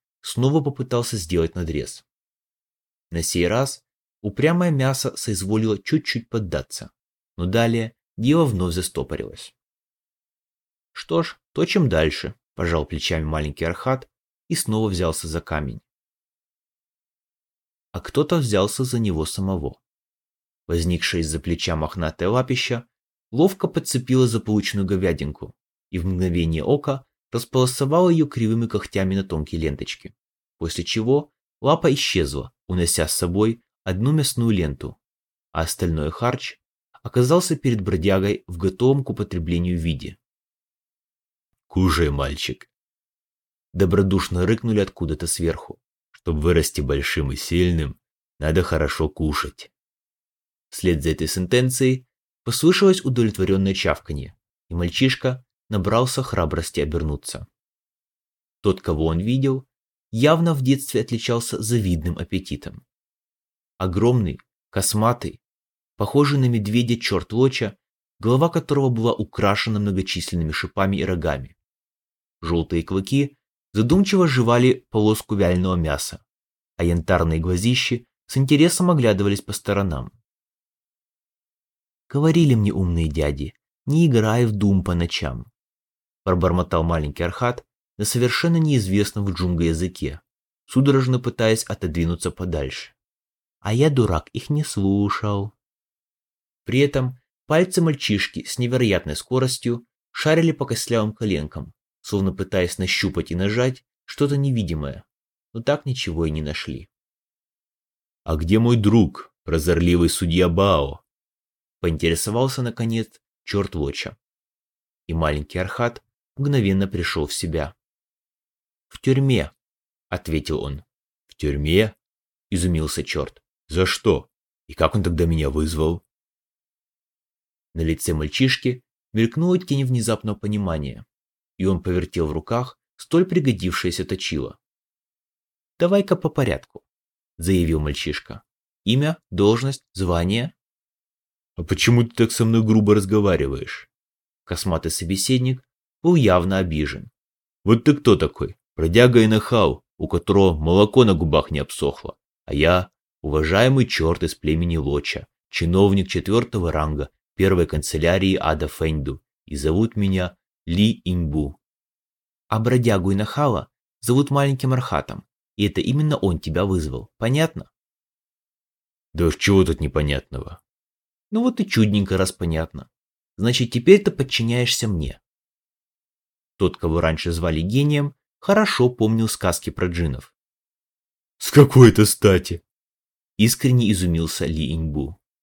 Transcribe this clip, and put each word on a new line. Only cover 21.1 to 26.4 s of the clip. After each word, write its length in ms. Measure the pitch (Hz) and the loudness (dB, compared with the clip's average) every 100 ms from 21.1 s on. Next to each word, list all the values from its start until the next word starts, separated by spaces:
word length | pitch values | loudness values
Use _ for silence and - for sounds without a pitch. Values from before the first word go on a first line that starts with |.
| 87 | -2
из-за 180 | 82 78 | -4 -4
плеча 360 | - 82 - 80 | -4 -4 -4 -4
мохнатое 540 | 78 - 80 - 87 | -4 -4 -6 -4 -2
лапище 560 | 120 127 127 - 120 - _ _ _ _ | -2 -2 -4 -4 -6 -8 _ _ _ _
ловко 360 | 117 180 190 - | 0 0 0 -4
подцепило 600 | - - 131 127 131 127 | -4 -4 -6 0 2 2
заполученную 580 | 110 107 107 98 101 95 | 0 0 -2 0 -4 -2
говядинку 720 | 98 92 80 69 71 58 - _ _ _ | 0 0 -2 -6 -10 -16 -20 _ _ _
и 100 | 90 | -6
в 60 | 85 | -4
мгновение 580 | 92 92 87 | -2 0 0